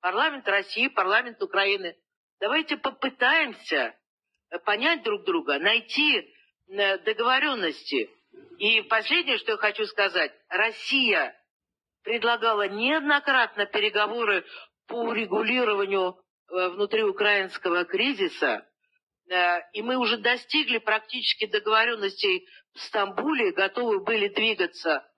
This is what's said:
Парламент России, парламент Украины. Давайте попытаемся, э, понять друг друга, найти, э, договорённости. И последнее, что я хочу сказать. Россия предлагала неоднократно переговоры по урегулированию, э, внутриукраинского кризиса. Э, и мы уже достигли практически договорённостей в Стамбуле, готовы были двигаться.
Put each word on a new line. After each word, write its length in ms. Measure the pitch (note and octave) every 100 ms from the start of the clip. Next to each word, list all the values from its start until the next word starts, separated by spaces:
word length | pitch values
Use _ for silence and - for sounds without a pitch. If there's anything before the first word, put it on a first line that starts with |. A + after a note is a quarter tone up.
Парламент 460 | F3+ G3 D#4 C#4+ -
России, 400 | G3 G3 - E3+
парламент 540 | - F#3 G#3+ B3 A#3
Украины. 560 | G3 F#3+ G3 G3 F3+ - _ _ _ _
Давайте 380 | G3+ D4 D#4 D4
попытаемся, 1200 | C4+ C#4 C4+ C4 B3 D#4+ D4 G#3 - D3+ A#2 - _ _ _ _ _
э, 100 | -
понять 440 | - G#3 C#4 E4
друг 200 | A3 G#3
друга, 340 | G#3 E4+ - C#3+
найти, 720 | F3+ A#3 - - D4+ A#3+ - _ _ _ _
э, 300 | G4 G4 G4
договорённости. 1080 | F4 A4 A#3+ C4 D4+ B3+ F3 C#3 - C#3 A2 _ _ - - -
И 240 | G3+ A3+
последнее, 560 | G3+ A3 G#3+ D#4+ C#4+ A#3
что 160 | -
я 40 | G#3+
хочу 280 | G#3 G3+ G#3
сказать. 460 | - G3 F3+ D3+ - _
Россия 840 | F3+ A3+ A3 - C4+ B3 F#3 B2+ - _ _ _ _ _ _
предлагала 640 | - A3+ A#3 A#3 A3+ G#3 G3+
неоднократно 1000 | G3+ B3 D#4 C#4+ C#4+ C#4+ C4 A3+ - G3+
переговоры 800 | G#3+ G#3 G#3 G#3 A#3 A3+ F#3+ - - - _ _
по 80 | A#3
урегулированию, 1200 | A#3 A3+ G#3+ G3+ A3 B3+ A#3+ G3+ G3 G3 F#3 F#3 _ _ _
э, 200 | F3+ F3+
внутриукраинского 1160 | F3+ G3+ A3 A3 G3 G#3 G3+ F#3+ - F#3 F3 F3
кризиса. 840 | F#3+ B3+ A#3+ F3+ - C#3+ G#2+ - _ _ _ _ _ _
Э, 320 | F3+ F3 F3 E3+
и 80 | G#3
мы 160 | A3+ B3+
уже 200 | A#3+ A#3
достигли 600 | G#3 B3 - D4+ C#4 A#3
практически 680 | - G#3+ G#3+ B3+ G#3+ - G#3+
договорённостей 1000 | G#3 G#3 A3 A#3 A3+ G3 G3 G3+ F#3 - - _
в 60 | -
Стамбуле, 720 | - G#3+ G3 F#3 C4 D4 G#3+
готовы 480 | F#3 F#3+ F#3+ A#3+ G3+
были 280 | G3 A3+ G3+
двигаться. 760 | G3+ A3 G#3 G3+ - E4 C#3 -